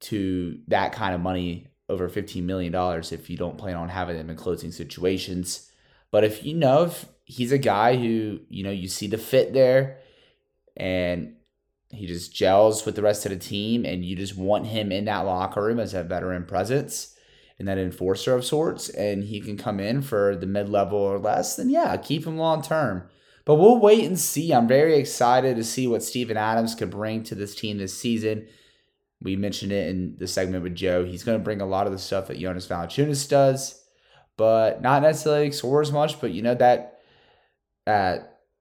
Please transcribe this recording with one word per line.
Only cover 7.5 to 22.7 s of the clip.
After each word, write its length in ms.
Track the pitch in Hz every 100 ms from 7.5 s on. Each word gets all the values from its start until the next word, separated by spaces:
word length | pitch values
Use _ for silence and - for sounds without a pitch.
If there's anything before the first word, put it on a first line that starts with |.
a 60 | 139
guy 380 | 120 98 117 127
who, 440 | 117 113 107 101 -
you 160 | 95
know, 60 | 98
you 180 | 101 92
see 180 | - 104
the 120 | 110
fit 340 | - 131 117
there 480 | 135 127 135 135 - _ _ _ _ _ _ _ -
and 580 | 92 92 87 87 - - _ _ _ _ _
he 160 | 110 90
just 280 | 85 -
gels 500 | - 95 98 110 107
with 120 | 107 101
the 60 |
rest 240 | 104 104 101
of 40 |
the 80 | 92
team 460 | - 101 107 117
and 200 | 82 90
you 120 | 90 92
just 200 | 98 95
want 300 | 95 104 110
him 240 | 110 104
in 140 | 98
that 220 | 107 101 95
locker 360 | 90 95 107
room 160 | 107 117
as 160 | 95
a 80 | 95
veteran 440 | 85 90 92 90 87
presence 680 | 87 101 139 - - - _ _ _ _ -
and 100 | 98
that 100 | 95
enforcer 560 | 92 - 92 98 135
of 100 | 127
sorts, 440 | 123 151 160 - -
and 340 | - 104 101
he 180 | 101 104
can 160 | 110 101
come 220 | 113 101
in 240 | 101 135
for 320 | 139 107 101
the 120 | 90 95
mid-level 520 | 101 101 101 95 104
or 200 | 98 98
less, 360 | 107 - -
then 160 | - 254
yeah, 260 | 320 320 -
keep 300 | - 156 165
him 120 | 160
long 240 | 160 156
term. 460 | 143